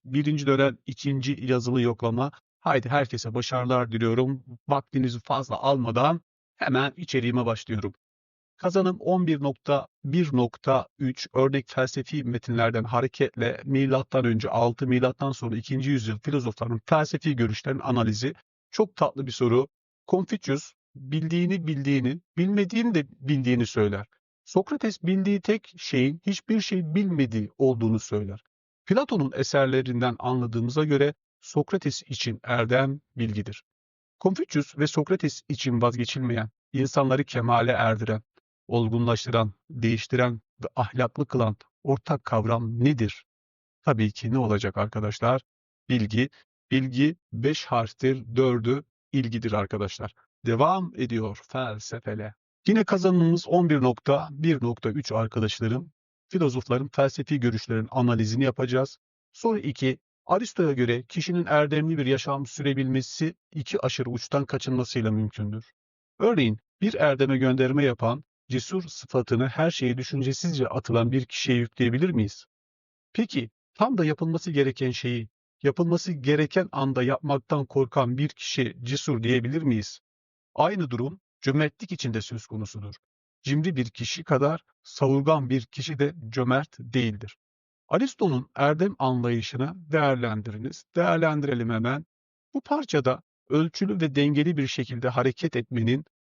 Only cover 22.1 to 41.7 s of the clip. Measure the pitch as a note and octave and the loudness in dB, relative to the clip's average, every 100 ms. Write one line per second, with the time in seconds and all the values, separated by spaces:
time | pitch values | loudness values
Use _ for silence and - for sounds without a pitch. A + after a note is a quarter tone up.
22.1 | E3+ - - F3+ G3+ G3 A3 A#3 F3+ C#3 | -4 -6 -2 0 2 0 0 2 0 -2
23.1 | - C3 D3 B2 B2 A#2 - G#2 G2 G2+ | -6 -2 0 2 2 2 2 0 0 -8
24.1 | _ _ _ - F#3 G3 D4 A3+ - E3+ | _ _ _ -2 0 0 -2 -4 -2 0
25.1 | F#3+ F#3+ G3+ - G#3+ - F3 - C3+ C3 | 0 2 0 0 -2 -4 -14 -2 2 2
26.1 | E3 - G3 - A3 F#3+ F#3+ E3 E3 G3 | 0 -4 -6 0 0 0 -2 0 0 0
27.1 | E3 C3 A2 G#2 - C3+ B2 A2+ A2 - | 2 0 0 -4 0 2 4 2 0 0
28.1 | G#2 G2+ G2+ - _ _ _ - G3+ C#4+ | -4 -4 -8 -16 _ _ _ 0 2 2
29.1 | G#3 C#3 C3 C3+ C#3+ C3+ C3 B2+ A#2+ B2+ | 0 0 -2 0 2 4 2 0 0 0
30.1 | A2+ A#2+ B2+ A#2+ A#2 A#2+ C#3 D#3 C#3 C#3+ | -2 -2 -2 -2 -2 -2 0 2 4 2
31.1 | D3 _ _ - - D3 G3 D3+ - - | 0 _ _ -4 -2 0 0 -2 -4 -8
32.1 | B2 - G#2+ - A#2+ A#2 B2 C3+ C#3 - | -6 -6 -6 -2 -2 2 2 2 -2 -10
33.1 | - A2+ G#2+ G#2+ G#2+ - _ _ _ _ | -6 -4 -4 -6 -10 -18 _ _ _ _
34.1 | _ - G#3 E4+ - - - D3 - D3 | _ 0 0 0 -2 -2 -2 0 0 0
35.1 | F#3 D3+ - - D3 C3 A#2+ A#2+ A#2+ A#2+ | 0 -2 -4 -8 -6 0 2 2 2 -2
36.1 | - B2+ A2+ A2 - _ B2+ C3+ - C3+ | -2 -2 -2 -4 -10 _ -2 0 2 2
37.1 | C3 C#3 B2 A#2 A#2+ A#2 - A2+ A2 A2 | 2 0 -2 2 2 4 2 2 0 0
38.1 | A2 - _ _ _ - A#2 A2+ A#2 A#2 | -4 -6 _ _ _ -2 0 2 2 2
39.1 | A2+ - A#2 A2 - _ C#3 A2+ A2+ - | 0 0 0 0 -4 _ -2 0 0 0
40.1 | B2+ B2 A#2 - _ B2 - A#2 B2 A#2+ | 0 2 0 -10 _ -8 -4 -4 -2 -4
41.1 | - C#3+ C3+ A2+ G#2 _ | -2 -4 0 0 -2 _